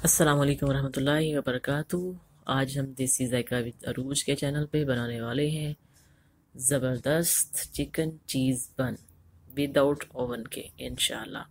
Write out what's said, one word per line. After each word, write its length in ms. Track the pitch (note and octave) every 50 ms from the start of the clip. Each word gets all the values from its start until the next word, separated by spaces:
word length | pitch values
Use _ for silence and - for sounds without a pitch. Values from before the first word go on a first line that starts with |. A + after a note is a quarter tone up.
| -
अस्सलाम 340 | E3 - - E3+ D3+ C#3+ C#3+
वालेकुम 300 | C#3+ C#3+ C#3+ - C#3+ C#3
वरहमतुल्लाहि 680 | C3+ C3+ C#3 C3+ C3 C3+ C3+ C#3+ D3 D#3 D#3+ D#3 D3+
वबरकातुहू। 800 | C#3+ B2+ C3+ B2 B2+ - - C#3+ D3 D3+ - - F3 F3+ F#3 F#3 F3+ - _ _ _ _
आज 320 | - C3 C3+ C3+ C3 C3+ C#3+
हम 80 | C3+
देसी 400 | C3+ C3 C3+ C3 B2+ - - C3
जायका 320 | A#2+ B2 B2 A#2 - B2 B2
विद 260 | A#2 A#2+ A#2+ - -
अरूज 380 | - A#2+ - C3 C3+ C#3+ C#3+
के 120 | - - C#3+
चैनल 320 | C#3+ D3 C#3 C#3+ D3 D3+
पे 180 | D3 - D3+ D3+
बनाने 360 | C3+ B2+ A#2+ A#2+ A#2+ A#2 A#2
वाले 300 | A2+ A#2 A#2+ C3+ D3 D3+
हैं 260 | D#3 D#3 D3+ D3 D3+ _ _ _ _ - _ _ - _ _ _ _ _ _ _ _
ज़बरदस्त 1160 | B2+ B2+ - C#3+ C3+ B2+ B2+ B2+ A#2+ - C#3+ D3+ E3 E3+ - - - - - - - - - -
चिकन 440 | - D3 D3 - - D#3+ D#3+ D#3+ D#3 _ -
चीज़ 400 | - C3 C3 C3 C3 A#2+ - - - -
बन 180 | C3 B2 G#2+ - - - - _ _ - _ - _ - - C#3
without 500 | C#3+ C#3 C#3 C#3+ C#3 C#3+ C#3+ C#3+ - - -
oven 320 | B2+ B2 B2 A#2+ A#2 A2+ -
के 180 | - - - - - -
इंशाल्लाह। 640 | B2+ B2+ B2+ B2+ - - C3 A2+ - - - A#2 - -